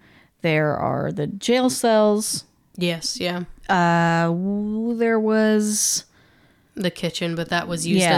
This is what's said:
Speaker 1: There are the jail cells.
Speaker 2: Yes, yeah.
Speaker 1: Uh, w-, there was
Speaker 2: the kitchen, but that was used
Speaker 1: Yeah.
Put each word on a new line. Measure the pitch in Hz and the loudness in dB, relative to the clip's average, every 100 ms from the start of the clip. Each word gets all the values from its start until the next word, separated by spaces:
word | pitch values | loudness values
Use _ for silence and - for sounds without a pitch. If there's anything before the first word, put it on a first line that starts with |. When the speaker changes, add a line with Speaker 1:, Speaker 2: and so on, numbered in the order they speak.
| _ _ _ _ | _ _ _ _
Speaker 1:
There | 165 156 151 - | 0 0 0 0
are | - 135 139 | -2 -2 -4
the | - 147 | -4 -6
jail | 196 - 247 254 | -6 0 2 2
cells. | 254 233 220 214 208 220 - - _ _ - | 0 2 4 4 2 -2 -8 -10 _ _ -6
Speaker 2:
Yes, | 175 165 - - | -4 -4 -6 -6
yeah. | 180 175 175 - - | -4 -4 -8 -14 -2
Speaker 1:
Uh, | 185 170 170 170 165 170 | 2 4 4 2 2 2
w-, | 170 190 202 214 220 226 226 | 0 -2 -4 -4 -4 -4 0
there | 226 226 | 2 2
was | 214 220 214 214 214 214 - - - _ _ _ _ _ _ - | 2 2 4 2 0 -2 -2 -2 -8 _ _ _ _ _ _ -6
Speaker 2:
the | 180 | -6
kitchen, | - 170 - 170 | -4 -6 -4 -6
but | 170 165 | -4 -4
that | 175 170 | -4 -4
was | 165 | -6
used | 165 190 | 0 2
Speaker 1:
Yeah. | 175 | 4